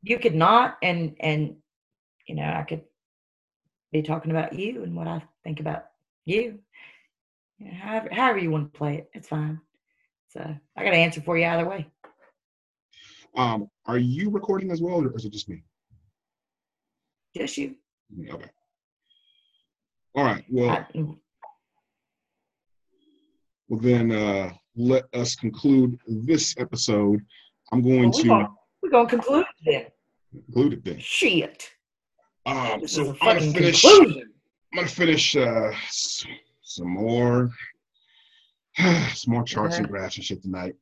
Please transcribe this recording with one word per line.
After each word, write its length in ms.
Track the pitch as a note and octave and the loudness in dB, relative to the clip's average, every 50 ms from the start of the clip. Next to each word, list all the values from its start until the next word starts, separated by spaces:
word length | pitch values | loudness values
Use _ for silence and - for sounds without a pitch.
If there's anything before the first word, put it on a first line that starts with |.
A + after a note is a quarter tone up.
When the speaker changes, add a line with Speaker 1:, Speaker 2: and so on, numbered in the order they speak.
| - | -2
Speaker 1:
You 160 | G3+ A#3 A#3 | -2 -4 0
could 160 | - A3+ D#3 | 0 0 2
not, 420 | D#3+ E3 F3+ G#3+ A#3+ B3 - - - | 4 4 6 6 6 4 2 -2 -4
and, 340 | - F#3 F3 E3+ E3 D#3 D3+ _ | -4 -2 -2 -2 -4 -6 -8 _
and, 360 | - D#3+ D3+ D3+ D3+ D3 - - _ _ _ _ _ _ _ _ _ _ _ _ _ | -4 -2 -2 -2 -2 -4 -8 -14 _ _ _ _ _ _ _ _ _ _ _ _ _
you 80 | - - | -12 -10
know, 80 | D2 - | -8 -6
I 200 | - - D#2+ D2+ | -4 -4 -6 -6
could 200 | - E2 D#2 - _ _ _ _ _ _ _ _ _ _ _ _ _ _ _ _ _ _ _ _ _ | -8 -10 -12 -12 _ _ _ _ _ _ _ _ _ _ _ _ _ _ _ _ _ _ _ _ _
be 100 | - D#3 | -4 -4
talking 300 | D3+ D#3 D#3 E3 - D#3+ | -2 -2 -6 -6 -4 -4
about 220 | D#3+ E3 D#3+ - - | -4 -2 -4 -4 -6
you 300 | F3+ F#3+ G#3+ B3+ A#3+ G3+ | -6 -6 -6 -8 -8 -10
and 120 | F3 E3+ | -10 -8
what 120 | E3+ E3 | -8 -8
I 160 | E3 E3 D#3+ - _ _ _ _ | -8 -8 -10 -12 _ _ _ _
think 160 | E3 D#3 D3 | -12 -10 -8
about 260 | D#3 D#3 D#3 - - - _ _ _ _ _ _ _ | -8 -8 -8 -8 -12 -16 _ _ _ _ _ _ _
you. 340 | D#3 F#3 G#3+ A#3+ A#3 G#3 - _ _ _ - - - _ _ _ _ _ _ _ _ _ _ _ _ _ | -4 -4 -4 -4 -4 -10 -16 _ _ _ -20 -20 -20 _ _ _ _ _ _ _ _ _ _ _ _ _
You 80 | _ G3+ G3 | _ -20 -18
know, 20 | F3 | -16
however, 360 | F3+ G3 G#3 A3 A3 A3 - | -14 -12 -8 -6 -6 -6 -6
however 260 | - G#3 B3+ B3+ A#3 G3 | -2 0 0 2 2 0
you 120 | F3+ E3 | -2 -2
wanna 140 | D#3 D#3 D3 | -2 -2 -4
play 320 | D3 _ - D3+ D3 C#3+ | -6 _ -6 -6 -6 -6
it, 120 | D3+ D3 _ _ | -6 -10 _ _
it's 140 | - - | -20 -12
fine. 320 | - D#3+ D#3 D3+ D3+ D#3 D#3+ _ _ _ _ _ _ _ _ _ _ _ _ _ _ | -8 -6 -6 -4 -6 -8 -10 _ _ _ _ _ _ _ _ _ _ _ _ _ _
So, 100 | _ - - - D#3 C#3+ _ _ _ | _ -14 -12 -12 -12 -14 _ _ _
I 80 | - F#3+ | -6 -2
got 100 | G3 F3+ | 2 4
an 60 | E3 | 4
answer 220 | E3 E3 D#3+ D#3+ | 2 2 0 -6
for 160 | D3 - F3 | -6 -2 0
you 80 | E3 E3+ | 0 0
either 200 | E3 E3+ E3 E3+ | 0 0 -2 -2
way. 220 | F3 G3 F#3+ D3+ - _ _ - - _ _ _ _ _ _ _ _ _ _ _ _ _ _ _ _ _ - - - - - - _ _ | -4 -6 -10 -12 -14 _ _ -20 -20 _ _ _ _ _ _ _ _ _ _ _ _ _ _ _ _ _ -20 -20 -20 -20 -20 -20 _ _
Speaker 2:
Um, 340 | - B2+ A#2+ A2+ G#2+ G#2 - _ _ _ | -2 0 0 0 -4 -6 -10 _ _ _
are 120 | - A#2+ | -4 -2
you 320 | B2 B2 B2 B2+ D3+ G3 G#3 | 0 0 0 -2 -2 -4 -4
recording 420 | G3+ G3 - - F#3+ F#3+ F#3+ F#3 | -4 -4 -2 -2 -4 -2 -2 -4
as 100 | F3 E3 | -4 -4
well, 200 | E3 F3 F3+ E3+ D3 | -4 -2 -2 -2 -2
or 120 | B2+ A#2+ | -2 -4
is 80 | A2+ G#2+ | -6 -12
it 60 | G#2 | -12
just 160 | G#2 G#2 - - | -12 -12 -14 -14
me? 140 | F2+ D#2+ - _ _ _ _ _ _ _ _ _ _ _ _ _ _ _ _ _ _ _ _ _ _ _ _ _ _ _ _ _ _ _ _ _ _ | -14 -16 -16 _ _ _ _ _ _ _ _ _ _ _ _ _ _ _ _ _ _ _ _ _ _ _ _ _ _ _ _ _ _ _ _ _ _
Speaker 1:
Just 220 | F3+ - C3+ - | -8 -8 -8 -6
you. 180 | - - C4+ - _ _ _ _ _ _ _ G2+ - D#2+ - | -8 -8 -8 -10 _ _ _ _ _ _ _ -18 -16 -16 -14
Speaker 2:
Okay. 200 | - E2+ - - _ _ _ _ _ _ _ _ _ _ _ _ _ _ _ _ _ _ _ _ _ _ _ _ _ _ _ _ _ _ _ _ _ | -14 -16 -18 -20 _ _ _ _ _ _ _ _ _ _ _ _ _ _ _ _ _ _ _ _ _ _ _ _ _ _ _ _ _ _ _ _ _
All 80 | C#3 C#3+ | 0 0
right. 180 | B2 G#2 - - - | 0 0 -2 -6 -4
Well, 200 | B2 B2+ A#2+ A#2+ | -2 0 2 2
Speaker 1:
I, 140 | - - - - - | 0 -2 -4 -8 -8
mm. 220 | - D#3 D3+ D#3 _ _ _ _ _ - - _ _ _ _ _ _ _ _ _ _ _ _ _ _ _ _ _ _ _ _ _ _ _ _ _ _ _ _ _ _ _ _ _ _ _ _ _ _ _ _ _ _ _ _ | -8 -6 -6 -8 _ _ _ _ _ -20 -20 _ _ _ _ _ _ _ _ _ _ _ _ _ _ _ _ _ _ _ _ _ _ _ _ _ _ _ _ _ _ _ _ _ _ _ _ _ _ _ _ _ _ _ _
Speaker 2:
well, 100 | A2+ A2 | -6 0
then, 320 | A2+ B2 B2 A#2+ A#2 A#2 | 2 4 4 4 4 2
uh, 420 | A2+ G#2+ G#2+ G#2 G2 G2 F#2+ F2+ F2+ - _ _ _ | 0 0 0 0 0 -2 -4 -6 -10 -16 _ _ _
let 300 | A#2 A#2+ B2 C3 C3 B2+ - - | -4 0 2 2 2 0 -2 -6
us 220 | B2 A#2+ A#2+ - | -6 -4 -4 -6
conclude 640 | - - A2+ G#2+ - - C#3+ C#3 C3 B2+ B2 B2 B2 _ | -4 -6 -6 -6 0 2 4 4 6 4 2 0 -6 _
this 480 | - A2+ G#2+ A2+ C3 E3 D3+ - - - | -8 -8 -6 -2 0 0 0 0 -4 -4
episode. 640 | - B2 - - A#2 - - G#2+ G#2 G#2 G2+ G#2 G#2 G#2 _ _ - _ _ _ _ _ _ | -6 -8 -8 -6 -6 -2 0 0 2 2 2 2 0 -2 _ _ -20 _ _ _ _ _ _
I'm 100 | - B2+ | -2 0
going 280 | A#2+ B2+ C3 B2+ B2 A#2 | 2 4 4 6 6 4
Speaker 1:
Well, 80 | - | 4
we 60 | D4 D#4+ | 4 4
Speaker 2:
to 40 | A#2 | 6
Speaker 1:
gonna, 180 | A3+ - G#2 - - _ _ _ _ _ | 6 6 4 0 -6 _ _ _ _ _
we 80 | - F4+ | -4 2
gonna 200 | C#4 A#3+ A#3+ A#3 | 4 4 4 4
conclude 360 | B3 A#3 A#3 B3+ C#4 D#4 F#4+ - - _ D#3+ | 2 -2 0 2 2 2 0 0 -6 _ 0
it 260 | D#3 C#3+ C3+ A#2 - _ _ _ _ _ _ _ _ - | 0 0 0 -2 -10 _ _ _ _ _ _ _ _ -20
then. 80 | - - | -20 -20
Speaker 2:
conclude 280 | - B2 A#2+ C3+ D3 - | -4 0 2 2 2 2
it 100 | - - | -2 -8
then. 140 | F#2 E2 - | -10 -10 -10
Speaker 1:
Shit. 680 | - - - - - B3 F#3+ D#3+ - - - _ - - _ _ _ _ _ _ _ _ _ _ _ _ _ _ _ | -8 -4 -2 0 0 2 2 0 -2 -2 -10 _ -20 -20 _ _ _ _ _ _ _ _ _ _ _ _ _ _ _
Speaker 2:
Um, 360 | A#2+ C#3 C3+ A#2+ A#2 G#2+ - | -6 -4 -4 -4 -4 -4 -6
Speaker 1:
This 120 | - D3+ - | -6 -6 -4
Speaker 2:
so 80 | D#3 | -2
Speaker 1:
is 60 | D3 C3+ | -2 -4
a 20 | |
Speaker 2:
I'm 60 | C#3 - | -2 0
gonna 140 | - A3 - - | 4 4 4 4
Speaker 1:
fucking 140 | D#3 D3+ D3 | 2 0 2
Speaker 2:
finish, 280 | F3+ E3+ F3 E3 - | 4 4 4 4 8
Speaker 1:
conclusion. 480 | - D#4 G#4 G4+ E4+ - D3+ - - - _ _ _ _ _ _ _ _ - | 10 12 12 12 10 8 4 -6 -10 -16 _ _ _ _ _ _ _ _ -6
Speaker 2:
I'm 40 | |
gonna 100 | F3+ F3 | -6 -6
finish, 480 | C#3 - - F3 E3 D#3 C3+ - - - | -6 -2 0 2 2 2 2 0 0 0
uh, 360 | D3 B2+ A#2+ A2+ A2+ A2 G#2+ G#2+ - - | 0 0 0 0 -2 -2 -4 -6 -8 -12
s-, 380 | - - - - - - - - - - - _ _ _ _ _ | -10 -8 -8 -8 -8 -8 -10 -10 -14 -16 -20 _ _ _ _ _
some 240 | - - - F2 | -18 -14 -10 -8
more, 600 | F2 F2+ F#2 G#2+ A2+ A#2 A#2+ A#2+ A#2+ A#2+ B2 B2+ B2 A#2+ - - - - _ _ _ _ _ _ _ _ _ _ _ _ _ _ _ _ _ _ _ _ | -6 -4 -4 -2 0 0 2 2 2 2 2 0 0 -4 -8 -18 -20 -20 _ _ _ _ _ _ _ _ _ _ _ _ _ _ _ _ _ _ _ _
<sighs> 0 | |
some 560 | - F3 F#3 E3+ E3 C3+ A#2 - - - A#2+ A#2 | 0 4 4 4 2 2 -2 -6 -6 -4 -2 -2
more 100 | A#2+ A#2 | -2 -2
charts 340 | - - G#2 G#2+ - E3+ | -4 -4 -2 -2 -2 -2
and 80 | - G#2 | -2 -4
Speaker 1:
Okay. 60 | G2 | -4
Speaker 2:
graphs 240 | G2+ G2 F#2+ F#2 - | -6 -8 -8 -8 -10
and 100 | - - | -10 -10
shit 160 | - G2 F2+ | -10 -10 -10
tonight 340 | - F#2+ F#2 F#2 F2+ F#2 F2+ _ | -8 -8 -8 -6 -8 -8 -10 _